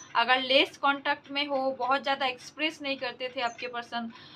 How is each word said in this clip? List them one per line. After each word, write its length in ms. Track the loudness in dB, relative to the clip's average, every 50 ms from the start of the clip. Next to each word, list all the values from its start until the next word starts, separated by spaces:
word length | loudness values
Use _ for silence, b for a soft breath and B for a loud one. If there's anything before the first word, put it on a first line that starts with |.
| B B B
अगर 280 | 2 4 4 4 4
less 340 | 4 4 6 6 6 4 0
contact 540 | 0 0 0 2 2 0 -2 -2 -2 -4 -8
में 160 | -4 -4 -2
हो, 240 | -2 0 0 0 -2 -2 -2
बहुत 240 | 0 0 0 2
ज़्यादा 240 | 2 0 0 0 0
express 540 | -2 -4 -6 -12 -14 -6 -2 -2 -2 -2 -4
नहीं 140 | -4 -4 -4
करते 360 | -4 -4 -6 -6 -6 -8 -6 -4
थे 40 | -2
आपके 240 | -4 -4 -4 -6 -10 -8
person, 420 | -6 -8 -8 -6 -6 -6 -6 -8 B B B B B